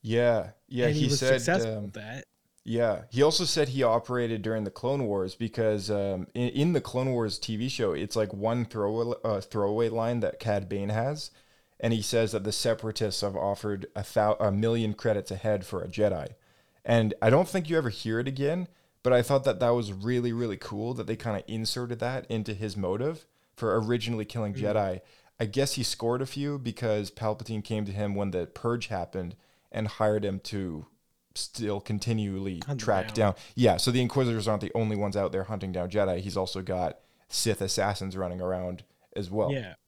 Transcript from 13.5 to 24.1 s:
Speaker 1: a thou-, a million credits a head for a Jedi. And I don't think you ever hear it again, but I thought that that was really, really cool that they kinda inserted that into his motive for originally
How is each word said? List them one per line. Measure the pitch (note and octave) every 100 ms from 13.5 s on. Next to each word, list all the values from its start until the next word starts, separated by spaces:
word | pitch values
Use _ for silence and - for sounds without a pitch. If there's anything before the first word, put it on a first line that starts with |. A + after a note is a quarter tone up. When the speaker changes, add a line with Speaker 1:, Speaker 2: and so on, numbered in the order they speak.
| G2+ G#2+ G2 - G#2
Speaker 1:
a |
thou-, | G2 - G#2 G#2+
a | G#2+
million | G2 A2+ A#2 A2 G#2
credits | A#2+ G2+ -
a | F#2+
head | A2 G#2 F2+
for | F#2
a | F2+
Jedi. | F#2+ G#2 F2 C#2+ - _ _ _ _
And | - A#2 A2 -
I | A2
don't | C#3 F#3
think | F#3+ D#3
you | E3
ever | B2+
hear | G2+ A2 A2+
it | C3
again, | C3+ C#3 F3 F3 _ _ _
but | B2
I | B2
thought | A#2+ C#3
that | C3+ F#2
that | A#2+
was | A#2+ G#2
really, | F#2+ G#2 B2 A#2+
really | A#2 A#2+ G2
cool | - G#2 A2+ B2
that | G#2+
they | A2
kinda | A#2 G2+ -
inserted | A2+ A2 - B2 A#2
that | A#2 C3 -
into | A2+ G#2 G2+
his | G#2+ G2
motive | F#2 G2+ C#3 D#3+ _ _ _ -
for | A2+ G#2
originally | A2 A#2+ A2